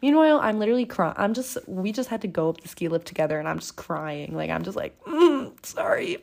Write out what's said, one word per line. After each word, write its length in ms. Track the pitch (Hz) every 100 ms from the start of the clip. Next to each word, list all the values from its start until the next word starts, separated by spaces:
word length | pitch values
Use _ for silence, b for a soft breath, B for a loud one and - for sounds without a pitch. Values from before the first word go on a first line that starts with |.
Meanwhile, 380 | 262 302 311 302
I'm 180 | 214 214
literally 280 | 214 240 247
cry-, 280 | - 170 -
I'm 180 | 202
just, 220 | 226 254 - -
we 260 | 185 190
just 160 | 220 254
had 120 | 226
to 60 | 196
go 200 | 165 160
up 100 | 165
the 80 | -
ski 200 | - 165
lift 180 | 165 160
together, 320 | - 156 151
and 100 | 156
I'm 100 | 160
just 180 | - -
crying. 580 | - 160 156 147 147
Like, 160 | 160 156
I'm 120 | 165
just 120 | 170 196
like, 220 | - _
Mm, 480 | - 311 339 285 247 -
sorry. 540 | - - - - - -